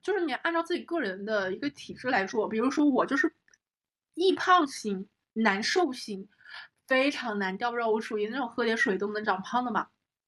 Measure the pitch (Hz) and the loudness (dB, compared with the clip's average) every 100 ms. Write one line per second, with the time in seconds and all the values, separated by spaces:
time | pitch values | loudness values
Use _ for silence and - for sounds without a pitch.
0 | - 415 330 247 330 330 339 349 220 339 | -2 0 0 -2 0 0 0 -4 -2 -2
1 | 220 185 202 214 190 208 196 - - - | -2 -4 -2 0 0 -2 -6 -8 -12 -8
2 | 247 214 190 233 208 220 247 277 294 254 | 0 0 0 0 0 0 2 4 4 4
3 | - 269 330 - _ _ _ _ _ _ | 2 2 0 -2 _ _ _ _ _ _
4 | _ - 370 - - 359 285 - 214 190 | _ 0 2 4 6 6 4 -2 -4 -4
5 | 196 _ _ - 220 196 226 370 339 254 | -6 _ _ 0 2 2 2 2 2 0
6 | - 196 196 _ - - - _ - 262 | -8 -10 -12 _ -20 -18 -18 _ -2 2
7 | 277 285 247 208 190 190 240 240 233 220 | 2 0 -4 -2 -2 -2 -4 -2 0 0
8 | 220 214 208 254 233 - 233 226 - 190 | 0 -2 -2 -2 -4 -2 0 2 0 0
9 | 202 208 214 190 196 240 247 202 - _ | -2 -2 -2 -2 -2 -2 -2 -2 -4 _
10 | _ _ | _ _